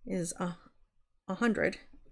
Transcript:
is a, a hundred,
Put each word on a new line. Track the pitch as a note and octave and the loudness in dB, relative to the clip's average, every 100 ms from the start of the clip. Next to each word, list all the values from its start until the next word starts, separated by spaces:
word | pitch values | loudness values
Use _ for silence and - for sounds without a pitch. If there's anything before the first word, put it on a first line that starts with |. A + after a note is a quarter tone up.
| - | -4
is | F#3 E3+ | -2 -2
a, | - F3+ E3+ - _ _ _ _ _ - | -2 -4 -4 -14 _ _ _ _ _ -8
a | F#3 | 0
hundred, | A#3 - - - - - - | 2 4 2 0 -10 -20 -20